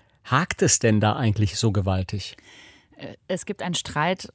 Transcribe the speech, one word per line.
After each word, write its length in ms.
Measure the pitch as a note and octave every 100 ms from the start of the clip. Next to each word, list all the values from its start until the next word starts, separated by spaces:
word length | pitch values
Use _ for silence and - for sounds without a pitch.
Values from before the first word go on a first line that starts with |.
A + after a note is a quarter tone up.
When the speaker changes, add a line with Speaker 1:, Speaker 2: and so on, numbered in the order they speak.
| _ _
Speaker 1:
hakt 380 | - C3+ F3+ -
es 160 | D3 -
denn 220 | A#2 G#2+
da 160 | G#2+ B2
eigentlich 420 | A#2 G2+ G2+ -
so 140 | A2+
gewaltig? 640 | G2+ F#2+ F#2 F#2 G#2 - - - - - _ _ -
Speaker 2:
Äh, 200 | - - -
es 180 | F#3
gibt 180 | - G3
einen 120 | F3+
Streit, 580 | F3 - D3+ E3 F#3+ -